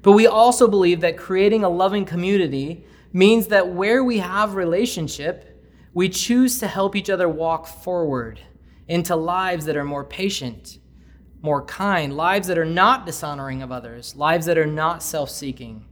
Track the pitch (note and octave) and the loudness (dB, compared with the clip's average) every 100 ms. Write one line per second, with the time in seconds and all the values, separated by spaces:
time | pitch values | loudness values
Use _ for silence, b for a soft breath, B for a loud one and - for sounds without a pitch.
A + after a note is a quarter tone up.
0 | G3+ G#3 A3 G#3+ A#3+ A#3+ A#3 G3+ F3+ F3 | 8 8 8 6 4 6 4 4 2 2
1 | E3+ E3 - F#3 G3+ A3 F#3+ F3 F#3+ G#3 | 0 -2 -4 2 2 4 0 0 0 0
2 | F#3+ F3 F3+ G3+ E3 C3+ C#3+ E3+ B B | -4 -4 0 0 0 -2 -6 -10 B B
3 | B F3+ G3 A3+ G3 G3+ F3+ F3+ G3+ B3 | B 4 6 6 4 2 2 -2 2 2
4 | B3+ A3 F3+ G3 G#3 F#3+ E3+ F3 A#3+ - | 2 -2 -2 -2 -2 -2 -2 0 -2 -4
5 | D3+ - D3+ F#3 - - b b b F3 | -8 -6 -6 -8 -16 -20 b b b -2
6 | F#3 F#3 - A#3+ B3+ B3 G3+ F#3+ G3 G3 | -2 -2 0 2 2 0 -6 -2 -2 -2
7 | G3 F#3 F3+ D#3 E3 D#3+ - - - F3+ | -2 0 0 0 -2 -4 -6 -12 -6 -4
8 | D#3+ C3 A2+ A2 - _ b b b E3+ | -2 -4 -8 -14 -20 _ b b b -4
9 | F3 E3 E3 F3+ F#3 F3 D3+ D3 C#3+ C#3+ | -2 -2 -2 -2 -2 -4 -4 -4 -4 -8
10 | C#3+ - G3 - B2+ A2 - - _ b | -10 -6 -6 -4 -10 -12 -20 -20 _ b
11 | b b b - D3+ C#3+ - - G3+ F#3 | b b b -8 -4 -4 -4 -6 -2 0
12 | C#3+ C#3 E3+ G3+ F3+ E3+ D#3+ E3+ G3+ C4 | -2 -2 0 0 0 -2 0 4 4 4
13 | F3+ - D3+ C#3+ C3+ C3 C3 B2 A#2 A#2 | -4 -10 -8 -8 -8 -8 -8 -12 -12 -16
14 | - C#3 D3 E3+ E3 D#3+ D3+ D3+ D#3+ E3 | -16 -2 0 0 2 2 2 0 -2 -2
15 | - D#3 C3+ - C#3 C3 A#2 A2 - | -6 -6 -6 -8 -10 -12 -16 -18 -20